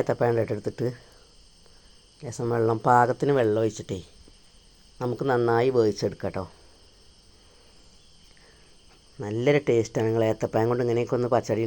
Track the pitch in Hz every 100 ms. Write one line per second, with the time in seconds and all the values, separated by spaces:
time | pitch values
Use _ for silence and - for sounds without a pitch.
0 | 131 120 120 117 107 104 - - 123 123
1 | - - - - - _ - - - -
2 | _ _ 120 113 120 117 113 113 131 123
3 | 120 123 139 139 113 107 110 104 - 95
4 | - - - - - - - - _ -
5 | 123 120 139 123 117 117 127 123 110 101
6 | 107 - 98 95 92 - - - _ _
7 | - - - - _ - - - - -
8 | - - - - - - - - - -
9 | - - 104 110 127 147 143 117 110 -
10 | 113 113 110 107 117 117 113 123 123 117
11 | 117 123 123 120 - 110